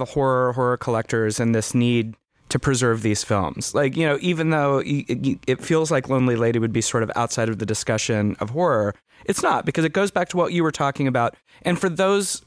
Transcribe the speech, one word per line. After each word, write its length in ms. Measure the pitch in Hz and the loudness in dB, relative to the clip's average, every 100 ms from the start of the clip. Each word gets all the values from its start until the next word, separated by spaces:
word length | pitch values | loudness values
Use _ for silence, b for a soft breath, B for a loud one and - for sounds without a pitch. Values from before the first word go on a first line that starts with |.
| 127 | -4
horror, 420 | 147 135 127 127 | 0 2 2 2
horror 240 | 120 123 123 | 0 0 0
collectors, 640 | - 113 - 113 110 107 | 0 -2 0 0 0 0
and 140 | 117 | 2
this 220 | 113 - 127 | 2 2 2
need 400 | 120 120 113 - _ _ - | 2 2 0 -6 _ _ -6
to 100 | 127 | -2
preserve 420 | 143 127 123 113 | 0 2 2 2
these 220 | 110 104 | 0 0
films. 500 | - 104 82 - - | 0 0 -2 -4 -4
Like, 220 | - 139 135 | 0 0 0
you 80 | 160 | 0
know, 100 | 143 | 0
even 300 | 180 165 160 | 0 0 0
though 260 | 156 143 139 | 2 2 0
y-, 260 | - 143 - | 0 -2 -2
y-, 300 | 127 135 - - | -2 -2 -2 -2
it 160 | 127 | -2
feels 260 | - 160 156 | 0 0 2
like 200 | 147 127 | 0 0
Lonely 260 | 135 127 117 | 2 2 2
Lady 240 | 117 117 | 2 2
would 120 | 117 | 0
be 80 | 110 | 0
sort 200 | - 120 | 0 0
of 100 | 107 - | 0 -2
outside 340 | 117 - 113 | -2 -2 -2
of 80 | 104 | -2
the 80 | 107 | -4
discussion 720 | 107 - 110 - 107 104 - | -4 -2 -2 0 0 0 -2
of 120 | 107 | -4
horror, 420 | 139 175 117 104 - B B B | -2 0 2 0 -4 B B B
it's 160 | 196 | -2
not, 240 | 339 117 - | 0 0 -2
because 180 | 165 160 | -2 0
it 80 | |
goes 180 | 190 196 | 0 0
back 180 | 190 180 | 0 -2
to 80 | 180 | 0
what 160 | 165 | 0
you 100 | 175 | 0
were 80 | 160 | 0
talking 360 | - 139 135 139 | 0 -2 0 0
about. 280 | 123 117 - b b | 0 0 -4 b b
And 160 | 170 175 | -2 0
for 100 | 190 | 0
those 540 | 160 190 202 196 - | 0 2 2 0 -6